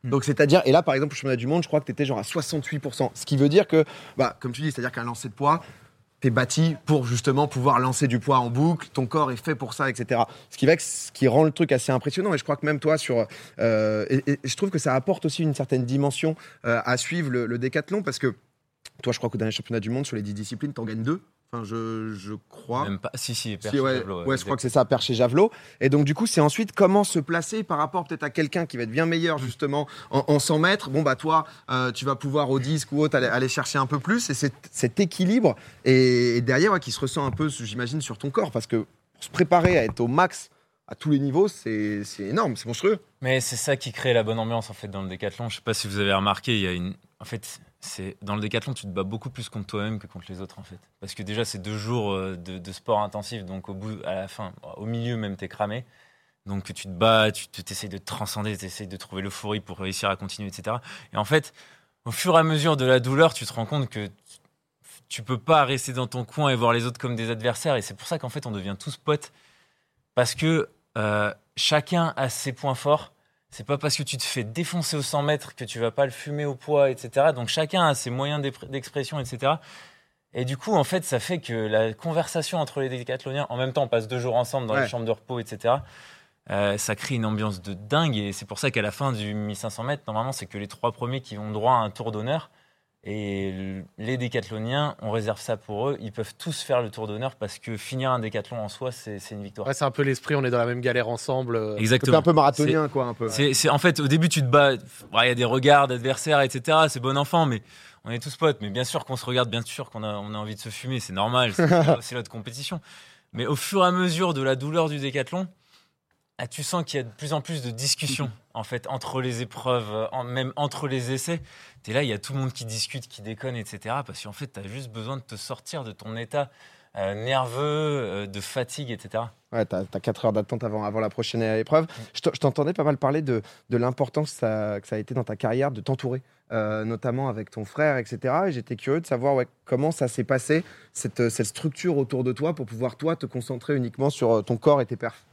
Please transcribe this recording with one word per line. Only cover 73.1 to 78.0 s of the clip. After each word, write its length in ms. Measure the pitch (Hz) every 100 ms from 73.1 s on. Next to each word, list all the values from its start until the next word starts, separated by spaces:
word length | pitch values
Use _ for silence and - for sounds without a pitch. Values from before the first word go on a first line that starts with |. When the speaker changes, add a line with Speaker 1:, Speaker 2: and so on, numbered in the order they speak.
| _ _ _ _
Speaker 1:
C'est 160 | - 110
pas 120 | 143
parce 180 | 151 -
que 80 |
tu 140 | 139 131
te 60 |
fais 200 | - 131
défoncer 540 | 110 113 165 175 151 151
au 40 |
cent 200 | 135 147
mètres 320 | 143 151 - -
que 80 |
tu 160 | 117 117
vas 120 | 113
pas 140 | 123 139
le 60 |
fumer 340 | 123 - 147 147
au 100 | 127
poids, 340 | - 147 139
et 60 | 127
cetera. 340 | 120 135 151
Donc 160 | 131 117
chacun 380 | - 156 190 165
a 80 |
ses 140 | 135